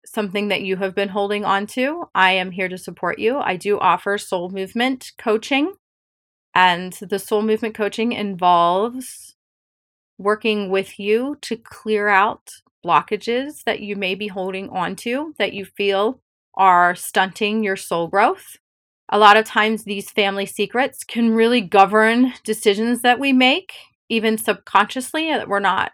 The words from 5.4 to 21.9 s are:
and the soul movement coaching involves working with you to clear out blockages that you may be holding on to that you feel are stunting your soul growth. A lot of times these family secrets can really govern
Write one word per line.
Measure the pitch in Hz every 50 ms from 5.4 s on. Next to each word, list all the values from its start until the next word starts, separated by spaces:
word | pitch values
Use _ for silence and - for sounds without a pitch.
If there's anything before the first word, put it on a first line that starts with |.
| - - 277 277 294 370 392 - _ _ _ _ _ _ _ _ _ _ _ _ _ _ -
and | 180 185 180 175 175 185 185 -
the | - 202 180 208 190
soul | - - 220 208 214
movement | 220 214 214 233 214 220
coaching | - 208 202 - 226 226 240
involves | - - 208 202 190 170 180 180 175 170 170 170 180 190 220 240 247 262 254 - - - - - _ _ _ _ _ _ _ _ _ _ _ _ _ _ _ _ _
working | - 190 202 214 214 - 220 214 208 202 185
with | 190 190 196 - - -
you | 196 208 214 233 254 285 294 294
to | - - 226
clear | 226 - - - - - 214 214 208 208 208
out | 208 196 202 233 - - _ - - - _ _ _ _ -
blockages | 175 160 - - - 214 190 - 226 240 254 277 294 302 - -
that | 233 - -
you | 208 202 202
may | 196 196 180 190
be | 190 214
holding | 208 185 202 185 190 190 190 196 -
on | - 185 170 175 196
to | - - 233 240 277 311 330 -
that | - 208 - -
you | 202 190
feel | - _ - 202 202 196 190 208 240 262 - _ _ _ _ _ _ _
are | - 190 185 180 175 175 175 180
stunting | - - - - 202 185 190 - - 220 208 214 220 214
your | 196 196
soul | 196 - - 180 170 170
growth. | 165 196 196 226 302 381 - - - - - _ _ _ _ _ _ _ _ _ -
A | 202
lot | 208 214 202 208
of | 220 214
times | - - 220 214 220 226 214 -
these | 196 208 196 196 -
family | - 220 202 196 196 196 196
secrets | 196 - - 202 190 - 240 277 269 - - -
can | - - 233 233 226 220
really | 226 226 233 247 247
govern | 190 170 - 196 196 185